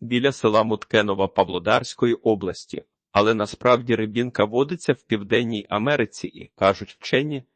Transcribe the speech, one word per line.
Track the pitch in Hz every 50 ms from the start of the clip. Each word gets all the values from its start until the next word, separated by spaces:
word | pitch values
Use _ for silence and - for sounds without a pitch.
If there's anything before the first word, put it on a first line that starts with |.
біля | - 117 123 123 127 139
села | 131 - - 113 107 110 110
Муткенова | 110 110 - - - - 110 104 104 98 98 98
Павлодарської | 98 - - 98 - 90 90 85 104 113 127 123 - - - 127 120 117
області. | - - 113 110 98 101 90 85 - - - - 73 - _ _ _ _ _
Але | - 101 104 107 113
насправді | 107 107 104 - - - 123 123 120 120 123 117
рибінка | 110 110 107 104 113 123 127 - - 107
водиться | 104 110 123 143 147 175 165 - - 131
в | - _
Південній | - 113 104 101 98 117 117 120 113 117 107 98 -
Америці | - 104 110 139 147 139 113 - - - -
і, | - - - - - _
кажуть | - 98 95 98 - 104 - - _
вчені, | - - - 127 143 151 147 135 127 _ _